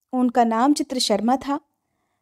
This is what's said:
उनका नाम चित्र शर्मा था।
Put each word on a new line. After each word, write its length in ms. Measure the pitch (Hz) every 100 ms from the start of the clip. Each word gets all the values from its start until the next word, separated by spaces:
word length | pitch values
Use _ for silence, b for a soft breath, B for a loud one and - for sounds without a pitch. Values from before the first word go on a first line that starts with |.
| _
उनका 320 | 254 247 254
नाम 280 | 233 226 269
चित्र 260 | 294 302 254
शर्मा 380 | - 202 214 262
था। 240 | 269 285 - _ _ _ _ _